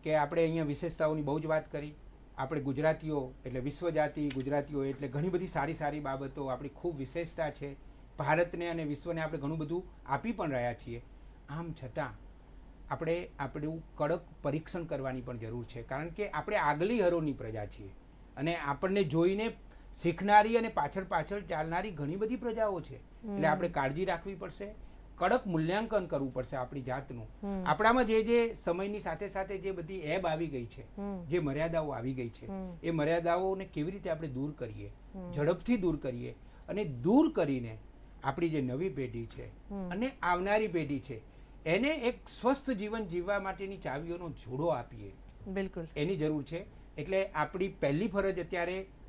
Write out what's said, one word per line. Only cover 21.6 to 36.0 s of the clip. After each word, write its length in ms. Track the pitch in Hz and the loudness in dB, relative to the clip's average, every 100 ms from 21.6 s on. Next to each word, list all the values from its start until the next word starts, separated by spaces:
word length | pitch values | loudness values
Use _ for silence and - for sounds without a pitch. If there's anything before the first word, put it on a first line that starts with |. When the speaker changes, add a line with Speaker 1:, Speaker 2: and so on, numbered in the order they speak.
| 160 170 214 | 0 0 -2
Speaker 1:
ઘણી 240 | 156 143 190 | -4 -4 -2
બધી 200 | 220 247 | -2 -2
પ્રજાઓ 460 | 240 226 214 180 | -2 0 0 0
છે. 140 | - 123 | -6 -14
એટલે 520 | - - 220 202 156 | -16 -12 -6 2 4
Speaker 2:
હમ. 40 | |
Speaker 1:
આપણે 160 | 151 170 | 4 2
કાળજી 380 | 156 135 147 190 | 2 0 0 0
રાખવી 300 | 175 196 196 | 0 -4 -10
પડશે, 400 | 190 - 202 214 - - - - | -10 -10 -12 -12 -16 -18 -18 0
કડક 320 | 180 247 214 | 4 4 4
મૂલ્યાંકન 580 | 160 160 196 226 214 180 | 2 4 2 2 0 2
કરવું 280 | 147 135 | -2 0
પડશે 220 | 123 123 135 | -2 -4 -4
આપણી 260 | 123 143 | -4 -6
જાતનું. 460 | 123 131 135 120 110 - | -4 -4 -4 -10 -10 -8
Speaker 2:
હમ. 200 | 202 196 180 | -4 -2 2
Speaker 1:
આપણામાં 400 | 156 220 247 226 | 6 8 8 6
જે 180 | 220 | 4
જે 300 | 220 233 233 | 6 4 4
સમયની 460 | - - 175 202 208 | 0 -2 0 0 -4
સાથે 280 | 190 160 202 | -4 -4 -4
સાથે 300 | 196 190 196 | -4 -4 -4
જે 140 | 190 | -4
બધી 240 | 175 160 190 | -6 -6 -6
એબ 320 | 151 180 175 | -2 0 2
આવી 200 | 156 165 | 0 -2
ગઈ 180 | 135 117 | -4 -6
છે, 160 | - | -10
Speaker 2:
હમ. 440 | 113 - 202 190 165 | -14 -8 -6 -6 0
Speaker 1:
જે 140 | 175 | 0
મર્યાદાઓ 500 | 151 143 165 165 151 | 2 0 2 2 0
આવી 240 | 123 127 | -2 -2
ગઈ 160 | 131 120 | -2 -6
છે, 160 | - 120 | -8 -10
Speaker 2:
હમ. 320 | 190 185 170 | -8 -8 -4
Speaker 1:
એ 80 | 165 | -2
મર્યાદાઓને 760 | 165 151 170 170 170 190 190 185 | 2 4 4 4 4 2 0 -4
કેવી 260 | - 151 | -2 -2
રીતે 180 | 190 185 | -2 -4
આપણે 180 | 156 160 | -2 -2
દૂર 240 | 127 143 | -2 -4
કરીએ, 400 | 147 120 104 101 - - 190 | -4 -8 -8 -12 -14 -14 -12
Speaker 2:
હમ. 180 | 180 | -6
Speaker 1:
ઝડપથી 440 | 156 147 180 - 240 | 2 4 4 4 4
દૂર 200 | 180 | 4
કરીએ 380 | 151 | 2